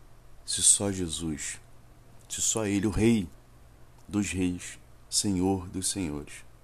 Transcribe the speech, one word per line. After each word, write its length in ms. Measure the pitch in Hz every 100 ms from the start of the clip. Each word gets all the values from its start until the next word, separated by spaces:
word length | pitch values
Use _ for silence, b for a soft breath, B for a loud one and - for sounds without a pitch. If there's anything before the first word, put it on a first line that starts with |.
| - - - -
Se 180 | - -
só 300 | 90 - 101
Jesus, 640 | 95 87 78 82 73 - - - - - - - - -
se 140 | -
só 240 | - 113 104
Ele, 200 | 101 104
o 40 |
Rei 380 | 92 113 117 82 - - - - - - - -
dos 240 | 104 92
Reis, 480 | 92 92 90 - - - - -
Senhor 580 | - 104 92 92 95 90
dos 200 | 92 95
Senhores, 560 | 101 85 73 71 - - -